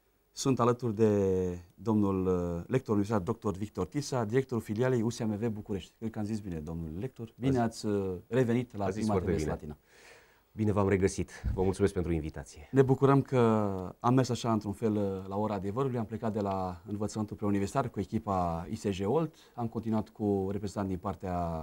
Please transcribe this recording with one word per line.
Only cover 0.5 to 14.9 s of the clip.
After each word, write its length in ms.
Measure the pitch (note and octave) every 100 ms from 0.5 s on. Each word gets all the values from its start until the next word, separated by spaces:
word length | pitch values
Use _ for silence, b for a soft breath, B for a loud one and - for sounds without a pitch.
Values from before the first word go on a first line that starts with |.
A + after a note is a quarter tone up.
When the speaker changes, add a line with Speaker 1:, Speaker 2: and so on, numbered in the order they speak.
| A#2+
Speaker 1:
alături 340 | A#2+ A#2+ A#2+
de 140 | G#2 G#2+ G#2 F#2+ F#2 F2+ F2 F2
domnul, 520 | - G2+ G#2+ G2 F#2+ F#2
uh, 380 | F2+ F2 E2+ F2
lector 280 | C3 -
universitar 260 | G#2 G2+ A2
doctor 340 | F2 F#2 G#2+
Victor 320 | F2 G#2 - F#2
Tisa, 380 | D3 C#3+ C3
directorul 380 | A2 B2+ C3+ A2+
filialei 400 | A2 G#2+ B2+ B2
U 60 | A2+
S 120 | A#2
A 40 |
M 120 | A2+ G#2
V 120 | A#2
București. 440 | G#2 G#2+ G2 - -
Cred 120 | A2+
că 80 | A2+
am 60 |
zis 160 | G#2 A2
bine, 160 | G2+ D#2+
domnule 360 | D2+ E2 D#2+ E2+
lector. 320 | B2+ - A2+ -
Bine 220 | C3 B2+
Speaker 2:
Azi 20 |
Speaker 1:
ați, 260 | A#2 - A2
uh, 280 | G2+ F#2+ F2+ -
revenit 480 | B2 A#2+ A#2+ B2 G2+
la 80 |
Speaker 2:
a 60 | F#2+
zis 60 | G#2
Speaker 1:
Prima 140 | G#2+
Speaker 2:
foarte 180 | G2 E2+
Speaker 1:
T 40 |
V 20 | D#2
Speaker 2:
bine. 120 | D2+
Speaker 1:
Slatina. 280 | D2 D2+ - b b b b b b b
Speaker 2:
Bine 180 | G#2 G#2+
v-am 160 | G2+ G2
regăsit. 420 | G2 F#2+ - F2 - -
Vă 80 | -
mulțumesc 300 | F#2+ F2+ G2
pentru 200 | F#2 F2
invitație. 560 | E2 D2+ D2 - - -
Speaker 1:
Ne 120 | C3+
bucurăm 400 | C3 C3+ C3+ C#3
că 160 | C3 B2+ A2+ A2 G2+ F#2+ F2+ -
am 140 | A#2
mers 140 | C3 B2
așa 240 | A#2 A#2+
într-un 200 | G#2+ G#2
fel, 240 | G2+ A2+